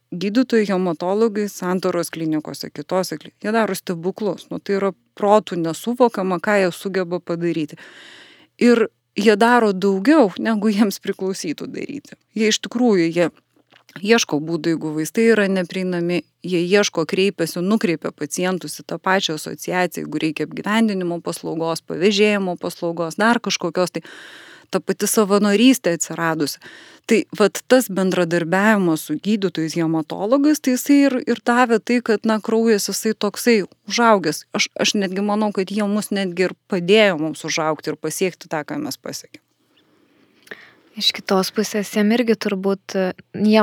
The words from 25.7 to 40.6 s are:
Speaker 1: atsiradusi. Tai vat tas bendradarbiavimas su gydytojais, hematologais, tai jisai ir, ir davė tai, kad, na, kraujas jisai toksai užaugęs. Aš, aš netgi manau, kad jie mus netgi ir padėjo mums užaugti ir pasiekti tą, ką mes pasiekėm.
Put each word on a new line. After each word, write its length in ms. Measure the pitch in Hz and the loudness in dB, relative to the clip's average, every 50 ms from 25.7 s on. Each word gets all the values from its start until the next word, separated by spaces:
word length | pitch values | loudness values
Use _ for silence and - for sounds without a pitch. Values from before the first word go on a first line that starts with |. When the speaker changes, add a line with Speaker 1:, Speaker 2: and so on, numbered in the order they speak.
| 240 - - 175 170 | 6 4 2 -2 -2
Speaker 1:
atsiradusi. 640 | - - - 160 165 165 165 160 160 147 139 - - - - - - - - - - _ - | -2 -4 -6 -6 -4 -2 -2 0 0 -2 -4 -4 -8 -14 -20 -20 -20 -20 -20 -20 -10 _ 0
Tai 140 | 226 196 - - - - | 2 2 0 0 0 2
vat 240 | 185 190 - - - | 2 2 0 -2 2
tas 220 | - 254 262 240 - | 4 4 4 4 2
bendradarbiavimas 1160 | 185 190 190 185 175 180 175 165 175 170 165 160 185 190 202 220 220 202 185 170 156 156 - | -2 -2 0 0 2 0 0 0 0 0 0 0 0 2 4 4 4 4 2 2 0 0 -2
su 100 | - 156 | -6 -6
gydytojais, 560 | 151 - 202 220 202 196 175 - 165 160 156 - 170 | -4 -2 -2 -2 0 -2 -2 -2 -2 -4 -4 -2 -2
hematologais, 840 | 165 160 160 160 151 - 170 170 190 214 262 285 277 302 302 - | 0 0 0 -2 -2 -4 -6 -4 -2 0 2 4 4 4 2 2
tai 140 | - 262 254 | 2 0 -2
jisai 240 | 247 - - 285 285 277 | 0 2 4 4 6 6
ir, 100 | 277 254 247 - | 4 2 0 -2
ir 160 | - 240 - | -2 -4 -2
davė 400 | - - 240 247 254 233 233 214 | 0 0 2 2 4 2 2 0
tai, 160 | - - 240 240 - | 0 0 -2 0 0
kad, 160 | - 208 208 - 220 | 0 -2 0 0 0
na, 80 | 220 | -2
kraujas 480 | 208 - - 226 226 226 226 214 202 - - | -2 -2 0 0 2 4 4 2 2 0 -4
jisai 240 | 196 - - 220 214 | -6 -4 -2 -4 -4
toksai 460 | - 214 202 - - - 240 233 202 175 - _ _ _ 202 | -2 -4 -4 -4 0 2 2 4 2 2 -2 _ _ _ -6
užaugęs. 560 | 190 240 240 226 214 190 165 151 156 - - _ - | 0 2 4 6 4 4 4 0 -4 -4 -8 _ -4
Aš, 160 | 202 - - - | -4 -4 -4 -2
aš 160 | - - - - 208 | -2 -2 0 0 0
netgi 240 | 190 180 185 196 208 | -2 -2 -2 -2 -2
manau, 240 | 208 208 214 214 208 196 | 0 0 0 0 0 0
kad 180 | 202 190 185 196 | -2 -4 -4 -2
jie 160 | 214 208 202 | -2 -2 0
mus 240 | 208 214 - - 202 | 0 -2 -2 -2 -4
netgi 380 | 196 196 180 175 185 185 175 | -2 -2 -2 -2 0 -2 -2
ir 60 | 185 _ _ - | -2 _ _ -4
padėjo 480 | 202 180 175 175 208 220 208 196 175 | -4 -2 2 4 6 6 6 4 4
mums 240 | 147 160 156 139 - - 156 | 0 -2 -4 -6 -6 -8 -6
užaugti 460 | - 170 156 156 156 - - 156 151 | -4 -2 0 -2 -2 -2 -4 -8 -8
ir 20 | |
pasiekti 540 | - - 156 - - 190 180 - - - - | -6 -6 -6 -4 -2 -4 -4 -4 -6 -12 -8
tą, 100 | 165 151 | -6 -6
ką 160 | 147 - 151 147 - | -6 -6 -8 -8 -8
mes 160 | - - - | -8 -10 -12
pasiekėm. 400 | - - - - - - - - _ _ _ _ _ _ _ _ _ _ _ _ _ _ _ _ _ _ _ _ _ - - - | -12 -12 -12 -14 -14 -18 -20 -20 _ _ _ _ _ _ _ _ _ _ _ _ _ _ _ _ _ _ _ _ _ -20 -20 -20